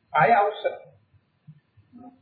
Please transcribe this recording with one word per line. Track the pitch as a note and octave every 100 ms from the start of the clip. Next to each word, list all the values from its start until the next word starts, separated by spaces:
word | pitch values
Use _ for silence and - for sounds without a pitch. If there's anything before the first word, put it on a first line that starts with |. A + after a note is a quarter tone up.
| _
ආයෙ | D3+ F#3+
අවශ්‍ය. | G3 G#3 - F#3 - - _ _ _ _ _ - - _ _ _ A#3+ - _